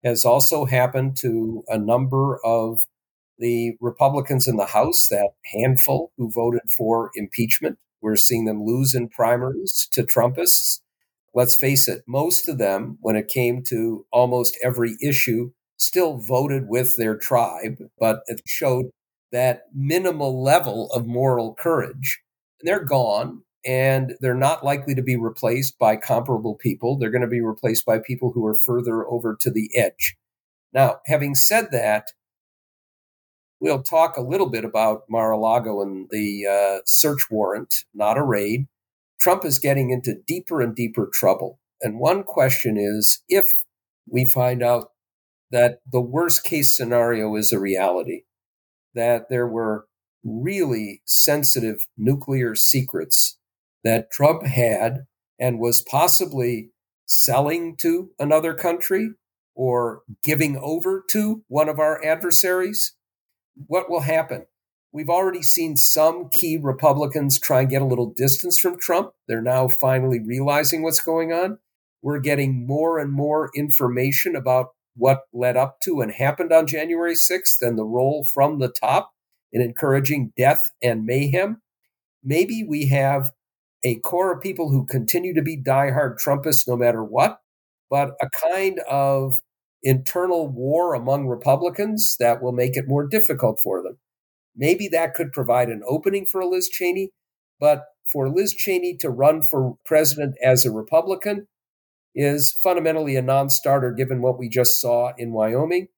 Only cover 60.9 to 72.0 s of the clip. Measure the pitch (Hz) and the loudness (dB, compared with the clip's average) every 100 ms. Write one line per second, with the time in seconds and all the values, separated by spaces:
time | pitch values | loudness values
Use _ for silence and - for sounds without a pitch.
60.9 | 190 - 214 214 220 _ 135 156 147 151 | -4 -2 -2 -2 -4 _ 0 0 2 0
61.9 | 156 156 156 175 - 190 185 185 208 - | 0 -2 -2 0 0 2 0 -2 -4 -6
62.9 | _ _ _ _ _ _ - 143 170 185 | _ _ _ _ _ _ -20 -4 -4 -2
63.9 | 170 143 160 156 117 - _ _ _ _ | -4 0 0 -2 -8 -12 _ _ _ _
64.9 | - - - 381 359 147 - 165 139 - | -10 0 2 2 0 -2 0 0 0 2
65.9 | 156 156 175 147 - 170 160 143 127 151 | 4 2 2 -4 -2 -2 -2 -2 2 2
66.9 | 139 147 151 139 135 - 131 131 135 135 | 2 0 -2 0 0 2 2 2 0 0
67.9 | 123 113 - 135 135 180 - 185 180 - | 0 -2 0 0 0 0 0 0 -2 0
68.9 | 170 214 _ - 113 117 127 127 - 131 | 0 -2 _ -6 -4 0 2 2 2 2
69.9 | 131 131 120 110 123 139 147 143 165 160 | 2 2 -2 -2 -2 0 2 2 0 -2
70.9 | 165 - 160 165 165 190 214 _ _ _ | -2 0 -2 0 -2 -2 -6 _ _ _
71.9 | _ | _